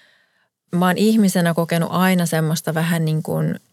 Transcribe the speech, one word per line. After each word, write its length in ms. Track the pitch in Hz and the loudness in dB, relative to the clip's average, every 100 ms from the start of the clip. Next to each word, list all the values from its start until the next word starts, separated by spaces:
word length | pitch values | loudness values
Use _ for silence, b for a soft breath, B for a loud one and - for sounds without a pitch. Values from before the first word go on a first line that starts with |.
| b b b b b _ _ 175 | b b b b b _ _ 0
mä 100 | 180 | 0
oon 120 | 175 | 2
ihmisenä 560 | 214 220 196 185 170 | 2 4 2 2 0
kokenut 340 | 165 165 170 170 | 0 -2 -2 -2
aina 340 | 175 185 180 170 | 0 2 2 0
semmoista 480 | 160 156 170 - | 0 -2 -2 -4
vähän 300 | 160 165 170 | -2 0 0
niin 180 | 156 156 | 0 -2
kuin, 380 | 160 156 156 - _ | -4 -4 -4 -6 _